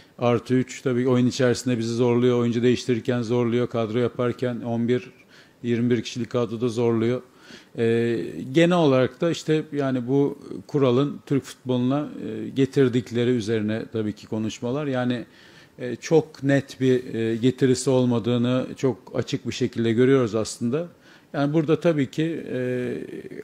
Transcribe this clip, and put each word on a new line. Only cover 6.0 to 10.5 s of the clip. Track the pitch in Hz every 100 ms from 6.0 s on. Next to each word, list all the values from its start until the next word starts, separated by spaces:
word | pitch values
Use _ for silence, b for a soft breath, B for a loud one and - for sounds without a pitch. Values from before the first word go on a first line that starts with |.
kişilik | - 123 113
kadroda | 123 117 113 120
zorluyor. | 110 117 113 113 123 - B B B B -
E, | 113 117 117 113 - 78 123
genel | 143 170 180
olarak | 156 131 123 -
da | 170
işte | 156 - 156 151
yani | 143 135 131 120
bu | 139 143 - -